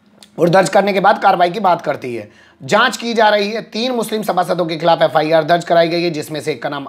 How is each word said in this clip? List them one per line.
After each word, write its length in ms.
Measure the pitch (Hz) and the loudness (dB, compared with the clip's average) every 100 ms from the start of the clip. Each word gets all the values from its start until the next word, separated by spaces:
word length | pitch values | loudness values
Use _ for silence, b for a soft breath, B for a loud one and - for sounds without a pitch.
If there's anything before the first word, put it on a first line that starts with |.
| _ _ - - | _ _ -20 -2
और 100 | 170 | 2
दर्ज 200 | 180 185 | 4 4
करने 240 | 208 196 | 2 2
के 80 | 196 | 2
बाद 220 | 185 220 | 2 2
कार्रवाई 280 | 202 185 180 | 2 2 2
की 100 | 170 | 0
बात 220 | 190 165 | 0 0
करती 320 | 156 135 127 117 | -2 -6 -6 -10
है। 320 | 104 _ _ _ | -12 _ _ _
जांच 340 | 135 208 247 - | -2 2 2 -2
की 180 | 233 | -4
जा 140 | 226 214 | 2 2
रही 220 | 208 202 | 2 0
है। 120 | 220 | -4
तीन 300 | - 208 254 | -8 -6 -4
मुस्लिम 300 | 240 220 220 | -4 -4 -4
सभासदों 440 | - 180 180 180 170 | -2 -2 -2 -2 -4
के 100 | 165 | -2
खिलाफ 260 | 165 165 | 0 2
एफआईआर 420 | 160 156 156 160 | 2 2 2 2
दर्ज 200 | 151 170 | 2 0
कराई 240 | - 170 170 | 2 2 2
गई 140 | 170 | 0
है, 80 | 170 | -2
जिसमें 300 | 151 147 151 | -4 -8 -8
से 120 | 147 | -6
एक 100 | 131 | -6
का 60 | 147 | -6
नाम 180 | 143 | -8